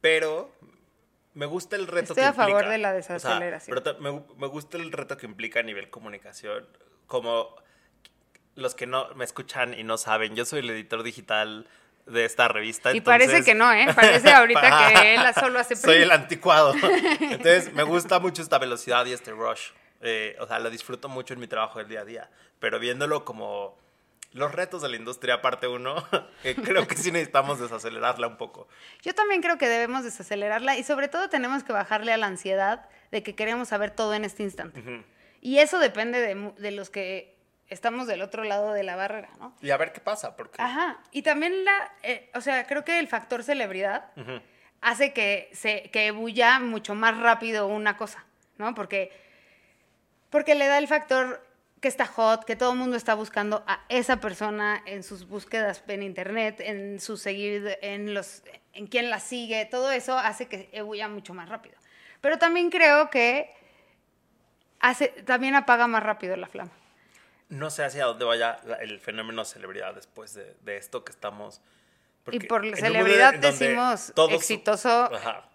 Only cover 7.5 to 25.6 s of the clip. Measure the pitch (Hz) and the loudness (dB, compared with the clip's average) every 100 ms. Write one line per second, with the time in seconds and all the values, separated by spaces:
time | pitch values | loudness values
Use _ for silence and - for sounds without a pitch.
7.5 | - _ _ _ _ _ _ _ _ _ | -12 _ _ _ _ _ _ _ _ _
8.5 | - 131 - 123 131 131 135 120 - 131 | -8 -8 -6 -6 -4 -6 -10 -10 -10 -12
9.5 | 135 123 120 110 113 - 110 110 110 123 | -6 -6 -6 -6 -6 -2 -2 -2 -4 -6
10.5 | 151 123 110 107 113 113 117 101 107 107 | -6 -6 -8 -6 -8 -8 -12 -4 -2 -2
11.5 | 107 107 _ _ _ - 117 113 - 120 | -8 -16 _ _ _ -6 -2 0 2 2
12.5 | 110 110 110 120 131 240 240 254 330 240 | 2 -4 -2 0 0 6 8 8 6 6
13.5 | 220 240 214 269 - 220 240 269 277 233 | 6 6 6 4 8 8 10 10 10 10
14.5 | 226 254 294 240 - 214 226 254 226 262 | 8 8 10 10 10 8 8 4 4 2
15.5 | 247 247 226 - 165 170 156 135 160 180 | 0 -2 0 6 8 8 6 4 -4 4
16.5 | 156 147 294 - 359 339 302 294 220 165 | 6 6 4 4 4 2 0 -2 0 6
17.5 | 180 175 - 151 175 - 180 180 165 156 | 6 4 -2 2 2 2 2 2 -6 0
18.5 | 143 131 120 - 120 123 123 - 110 113 | 0 2 -4 0 0 0 -4 -10 -6 -6
19.5 | 110 - _ _ _ 120 110 107 - 113 | -6 -10 _ _ _ -4 -4 -4 -8 -6
20.5 | 113 117 117 - 123 139 131 123 127 120 | -4 -6 -8 -14 -14 -12 -12 -12 -14 -8
21.5 | 110 110 110 107 110 104 113 - _ _ | -6 -6 -6 -12 -12 -12 -16 -18 _ _
22.5 | _ 110 110 120 127 147 151 147 110 104 | _ -4 -4 -4 -4 -2 -2 -6 -12 -8
23.5 | 101 98 - _ _ _ _ - 123 143 | -8 -10 -14 _ _ _ _ -20 -6 -6
24.5 | 156 180 180 143 117 113 127 123 120 127 | -4 -8 -6 -8 -8 -10 -8 -2 0 0
25.5 | 123 | -2